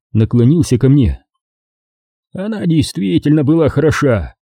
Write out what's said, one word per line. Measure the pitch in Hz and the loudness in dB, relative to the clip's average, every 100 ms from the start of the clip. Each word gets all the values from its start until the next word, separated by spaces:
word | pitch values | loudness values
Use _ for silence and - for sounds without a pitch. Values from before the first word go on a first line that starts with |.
| _ | _
наклонился | 110 110 120 117 170 135 123 | -2 0 2 2 2 0 0
ко | 131 | 2
мне. | 143 104 65 _ _ _ _ _ _ _ _ _ _ _ | 2 2 -2 _ _ _ _ _ _ _ _ _ _ _
"Она | - 202 214 190 | -10 -8 -4 -2
действительно | 160 131 - 190 170 147 156 | 0 -2 -4 -4 -2 0 0
была | 135 165 147 | 2 0 0
хороша", — | - 151 143 143 110 65 - _ | 0 0 0 0 -2 -4 -14 _